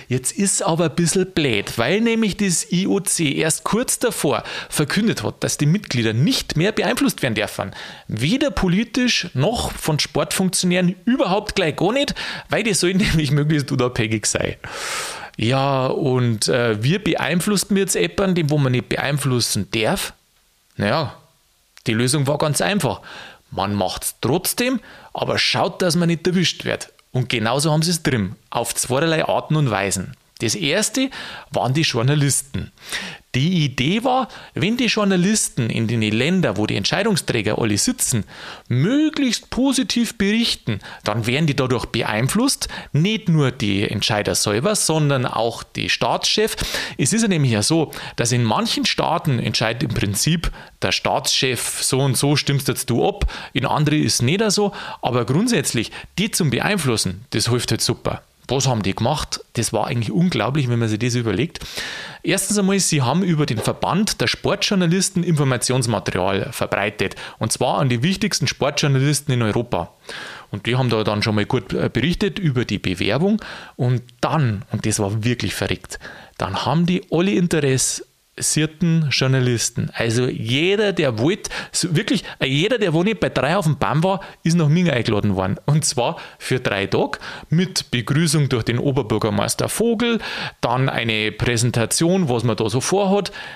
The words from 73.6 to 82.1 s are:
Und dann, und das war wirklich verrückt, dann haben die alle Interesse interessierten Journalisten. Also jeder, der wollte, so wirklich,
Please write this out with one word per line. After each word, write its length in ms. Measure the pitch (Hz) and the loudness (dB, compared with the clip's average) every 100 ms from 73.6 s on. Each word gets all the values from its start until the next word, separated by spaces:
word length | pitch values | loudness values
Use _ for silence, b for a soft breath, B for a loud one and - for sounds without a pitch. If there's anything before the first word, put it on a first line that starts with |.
| B - | B -2
Und 240 | 123 127 - - | 0 0 -4 -4
dann, 460 | 156 156 127 101 - | 0 2 2 0 -4
und 140 | 107 110 | -4 -2
das 140 | 104 | 0
war 240 | 98 107 | 0 0
wirklich 300 | 110 120 92 | -2 -2 -2
verrückt, 440 | - 98 123 - - B B B - | -2 -4 -4 -8 -16 B B B -6
dann 280 | 90 95 117 | -4 -2 0
haben 200 | 156 175 | 2 2
die 180 | 180 - | 0 0
alle 220 | 160 190 | 0 2
Interesse 720 | 208 175 160 139 131 - - - _ _ - | 2 2 2 2 2 0 -4 -10 _ _ -8
interessierten 720 | 135 151 156 156 170 165 151 | -2 0 0 0 2 2 2
Journalisten. 800 | - 131 131 123 117 - - 110 | 2 2 2 2 0 -2 -4 -4
Also 340 | - 117 113 127 | -2 0 0 0
jeder, 640 | - 110 131 175 202 214 | -2 -2 0 2 2 0
der 260 | 175 143 107 | 0 0 2
wollte, 300 | 135 214 - B B | 0 0 -4 B B
so 220 | - - 156 | -4 0 0
wirklich, 260 | - | 2